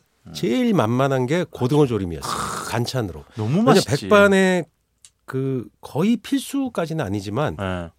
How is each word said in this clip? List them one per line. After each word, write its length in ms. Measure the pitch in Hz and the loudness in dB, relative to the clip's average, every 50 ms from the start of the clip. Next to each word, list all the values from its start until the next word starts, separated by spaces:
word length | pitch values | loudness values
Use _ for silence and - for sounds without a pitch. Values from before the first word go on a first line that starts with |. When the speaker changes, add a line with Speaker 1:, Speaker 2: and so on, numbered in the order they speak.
| _ _ _ _ - | _ _ _ _ -20
Speaker 1:
음. 60 | - | -16
Speaker 2:
제일 420 | - - 170 208 240 254 247 233 202 | -10 -4 -2 -2 0 2 2 2 4
만만한 520 | 151 110 110 120 127 139 135 135 127 127 | 4 4 2 2 2 2 2 2 0 0
게 180 | 123 156 180 170 - | 0 0 -2 -2 -4
고등어 360 | - - 123 127 147 151 147 | -4 -2 0 2 4 4 4
조림이었어요. 840 | 120 117 101 95 85 82 71 - - - - - - - - - - | 2 2 -2 -4 -4 -6 -8 -6 -6 -6 -6 -6 -8 -8 -8 -8 -6
반찬으로. 540 | - 120 120 - - 127 107 90 78 76 - _ - | -4 -4 -4 -4 -4 -4 -4 -6 -8 -12 -16 _ -8
Speaker 1:
너무 140 | 107 107 113 147 196 | -6 -2 0 0 2
Speaker 2:
왜냐면 80 | 233 262 226 | 4 6 6
Speaker 1:
맛있지. 320 | 190 - - 139 - 104 95 | 4 4 2 -2 -2 2 4
Speaker 2:
백반에 560 | 214 202 202 202 196 190 190 185 185 180 160 _ _ _ _ _ _ _ _ - _ _ _ | 6 6 6 6 6 4 4 4 2 0 -2 _ _ _ _ _ _ _ _ -20 _ _ _
그 440 | - - 135 135 135 131 123 - - _ _ | -8 -6 -4 -4 -2 -4 -4 -6 -8 _ _
거의 360 | - - - 135 185 220 240 | -16 -8 -4 0 0 2 0
필수까지는 880 | 233 - - 277 269 - - - 277 269 247 - - 170 151 160 160 127 | 0 -2 -2 -4 -4 -4 -4 -4 -4 -4 -4 -4 -4 -4 -4 -2 -4 -2
아니지만 520 | 95 101 104 95 104 104 127 151 113 78 | -2 -2 -4 -4 -4 -4 -2 -2 -2 -4
Speaker 1:
네. 320 | 104 98 92 92 90 85 82 - | -4 -4 -4 -4 -6 -8 -10 -14